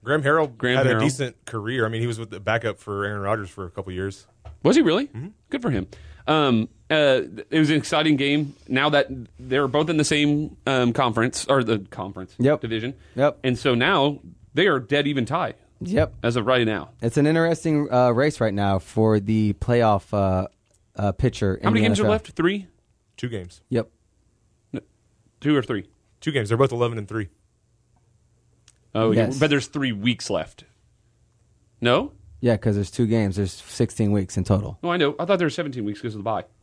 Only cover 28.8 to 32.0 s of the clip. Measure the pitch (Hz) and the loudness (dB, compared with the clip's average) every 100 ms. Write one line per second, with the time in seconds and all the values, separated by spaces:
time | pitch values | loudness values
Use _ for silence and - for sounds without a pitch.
28.8 | _ - 113 110 113 135 156 143 - 151 | _ -2 2 2 2 0 2 2 -2 -4
29.8 | 135 104 110 120 - 95 78 - - _ | -4 -2 -2 -2 -4 -4 -4 -14 -20 _
30.8 | _ _ _ _ _ _ _ _ _ _ | _ _ _ _ _ _ _ _ _ _
31.8 | 120 131 | 2 2